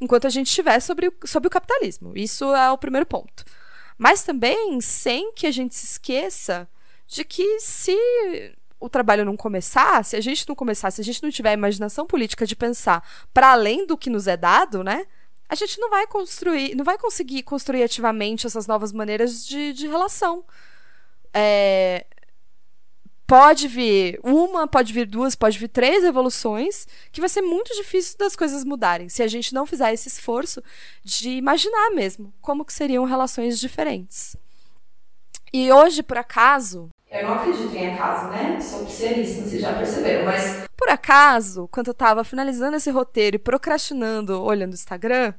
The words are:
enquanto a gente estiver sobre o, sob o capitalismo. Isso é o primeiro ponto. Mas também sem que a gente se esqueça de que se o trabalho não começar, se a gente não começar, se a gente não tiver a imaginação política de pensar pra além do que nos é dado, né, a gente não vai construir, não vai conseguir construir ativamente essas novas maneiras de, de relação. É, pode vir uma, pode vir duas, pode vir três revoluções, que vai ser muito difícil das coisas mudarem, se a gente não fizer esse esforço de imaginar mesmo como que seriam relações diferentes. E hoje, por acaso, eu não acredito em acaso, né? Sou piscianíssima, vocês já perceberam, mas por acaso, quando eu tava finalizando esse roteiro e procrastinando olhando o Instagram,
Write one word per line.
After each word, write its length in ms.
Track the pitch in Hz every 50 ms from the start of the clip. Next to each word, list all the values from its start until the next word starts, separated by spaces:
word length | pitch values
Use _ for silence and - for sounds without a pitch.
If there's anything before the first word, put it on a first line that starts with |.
enquanto 260 | 254 247 247 240 233
a 40 | 269
gente 180 | 233 262 269 -
estiver 320 | - - 339 311 220 247
sobre 280 | 247 - 349 330 359 359
o, 60 | - - -
sob 220 | 269 - 311 247
o 40 | 349
capitalismo. 640 | - 359 - - 480 554 - 202 175 - 175 175 180
Isso 300 | 196 208 214 - - 277 277 277
é 160 | 269 262 262
o 80 | 269 262
primeiro 280 | - 285 262 269 330
ponto. 380 | - - 196 - - - - - - - - - - - - - - -
Mas 260 | - 226 254 359 392 -
também 580 | - 302 254 220 240 - 440 453 403 294 247
sem 520 | 226 - - - - 381 240 262 381 453 -
que 140 | - -
a 40 | 302
gente 240 | 254 247 254 247 -
se 100 | - -
esqueça 840 | - - - - - 254 262 320 392 - - - - 185 175 175 - - - - - - - -
de 180 | - - - 320
que 340 | - - - 359 403 427 440
se 380 | 440 - - - - - 370 415 466 494 494 480 440 370 339 - - - - - - - - -
o 100 | - 240
trabalho 360 | - 262 247 208 208 208 208
não 120 | 202 202
começar, 680 | 214 - 220 202 185 180 - - - 269 339 - 262 208
se 100 | - -
a 60 | 208
gente 280 | 214 240 285 - - -
não 60 | 294
começar, 360 | - 262 233 214 - - 190
se 100 | 185 -
a 40 | 214
gente 180 | 208 240 - -
não 80 | 302
tiver 200 | - - 220 214
a 40 | 208
imaginação 520 | 208 202 202 208 196 214 208 - - 302
política 400 | 339 - 285 233 214 - - 233
de 80 | 202 220
pensar 520 | - - 233 240 - - 208 180 170 - - - - - - -
pra 180 | 254 262 262 254
além 340 | 240 214 208 233 320 392
do 100 | - 339
que 120 | - - 262
nos 200 | 233 208 190 196
é 80 | 175
dado, 480 | 175 175 170 190 247 370 320 220 190 185
né, 200 | 190 214 294 392 - - - - - - - - -
a 60 | -
gente 260 | - 427 392 - -
não 100 | 440 453
vai 160 | 415 392 415
construir, 680 | 440 - 415 381 349 - - - 359 330 285 269 269 -
não 80 | 254 285
vai 120 | 320 370
conseguir 460 | - - 466 - - 339 254 269 269 254
construir 400 | - 285 277 - - 254 254 240
ativamente 640 | 233 - - 233 233 220 220 208 208 220 226 -
essas 200 | 240 - 233 208
novas 260 | 202 220 214 208 208 202
maneiras 520 | 220 214 208 208 214 233 247 233 233 -
de, 280 | - 277 285 294 294 277
de 160 | 254 294 302
relação. 560 | 294 330 370 403 - - 392 349 339 359 349 - - - - - - - - - - - - - - - - - -
É, 760 | 208 214 208 208 202 202 196 196 190 190 185 180 180 - - - - - - - - - - - - - - - - - - - - - - - - -
pode 400 | - 269 254 277 302 311 285 294 277
vir 520 | 233 247 247 226 202 196 190 175 175 - -
uma, 440 | 247 269 311 339 370 381 349 311
pode 260 | 302 - 262 254 220 220
vir 140 | 240 240
duas, 280 | 202 202 220 254 269 254
pode 240 | - 226 214 214 202
vir 100 | 226 233
três 340 | - 254 240 262 349 403 359
revoluções, 840 | 349 269 262 254 254 247 - - 233 214 214 269 381 403 - - - - - - -
que 100 | - -
vai 80 | 320 370
ser 140 | - 403 392
muito 320 | 359 339 359 480 - 494
difícil 420 | 403 403 - - 370 349 - - -
das 180 | 403 403 -
coisas 280 | - 349 302 277 285 262
mudarem, 440 | 269 285 254 220 180 175 170 175 175
se 140 | - - 233
a 60 | 220
gente 240 | 214 240 233 - 254
não 140 | 262 285
fizer 260 | 302 339 254 262 220 220
esse 160 | 226 - 262
esforço 540 | - - - - 233 240 294 - - - - - - - - - - - -
de 280 | 196 - - 220 247
imaginar 600 | 254 262 254 269 294 320 - 415 453 440 415 466
mesmo 420 | 415 311 202 190 - - 208 202 - -
como 240 | - - 285 285 302
que 80 | - -
seriam 320 | - 294 285 262 247 254
relações 540 | 254 262 262 262 254 - - 233 240 240 226
diferentes. 800 | 254 254 - - 311 302 262 190 185 - - - - - - - - - - - - - - - - - - - - - - - - - - - - - -
E 200 | 262 254 262 262
hoje, 300 | 277 302 349 320 302 -
por 160 | - 262 240
acaso, 720 | 240 - - 233 226 254 285 277 247 190 185 180 165 165 - _ _ _
eu 160 | - 202 202
não 80 | 214 214
acredito 400 | - - 349 - - - 208 180
em 200 | 180 180 180 180
acaso, 340 | - 180 175 170 170 175 185
né? 320 | 196 220 277 311 349 -
Sou 240 | - - - 208 208
piscianíssima, 600 | - - - 226 226 233 240 220 190 180 180 208
vocês 160 | 208 196 - 202
já 100 | 202 -
perceberam, 540 | - - - - 147 151 - - - 180
mas 420 | 185 185 190 190 196 - - - - -
por 140 | - - -
acaso, 760 | 285 285 - - 269 277 294 294 254 233 214 196 190 190 175 180 -
quando 160 | 254 233 240
eu 60 | 240
tava 280 | - 254 226 214 220 226
finalizando 540 | - - 254 269 277 262 240 247 277 302
esse 140 | 302 277 294
roteiro 460 | 269 262 254 - - 233 208 208 196
e 20 | 208
procrastinando 1040 | - 240 233 269 - - 311 - - - 294 262 233 220 220 220 214 190 190 185 190
olhando 300 | 220 214 202 190 185 180
o 20 |
Instagram, 580 | 175 - - 190 175 220 226 247 254 254 220 196